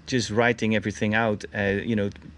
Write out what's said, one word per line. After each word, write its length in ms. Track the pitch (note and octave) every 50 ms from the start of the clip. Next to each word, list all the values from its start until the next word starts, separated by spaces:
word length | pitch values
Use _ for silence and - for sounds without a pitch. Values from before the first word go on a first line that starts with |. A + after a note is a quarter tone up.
| -
just 240 | - - B2+ A2 -
writing 460 | G#2+ G#2+ A#2 A#2+ A#2+ A#2 - A2 A2
everything 380 | G#2+ F#2+ G#2+ G2 - A2+ G#2+ G#2+
out, 280 | A2 A#2 A2+ G#2+ G2+ - - - G#2+
uh, 40 | G2+ G2 G2 G2+ D#2
you 120 | G2 A#2
know, 140 | G#2+ G2+ G2+ G2+ - - - -